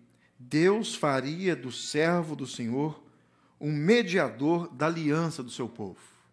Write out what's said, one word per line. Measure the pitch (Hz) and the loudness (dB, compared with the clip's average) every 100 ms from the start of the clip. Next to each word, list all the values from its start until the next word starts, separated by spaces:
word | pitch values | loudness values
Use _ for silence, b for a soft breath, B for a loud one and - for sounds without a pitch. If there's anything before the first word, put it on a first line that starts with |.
| _ b b b | _ b b b
Deus | 123 147 180 208 208 - | -2 4 4 4 0 -2
faria | 151 135 131 165 185 147 | 0 0 -2 -2 -2 -2
do | 131 | -4
servo | 117 - 147 160 175 160 143 | -10 -6 0 2 2 0 -6
do | 135 | -8
Senhor | - 117 127 156 147 - b b b b b | -6 -4 -2 -2 -4 -16 b b b b b
um | 147 | -4
mediador | 147 160 240 190 180 135 110 143 170 170 | 0 4 4 4 2 0 0 2 2 0
da | 127 156 | -2 0
aliança | 165 151 151 165 139 | 0 0 2 0 -4
do | 123 | -10
seu | - 120 | -6 -8
povo. | - 101 87 - _ _ | -6 -12 -12 -20 _ _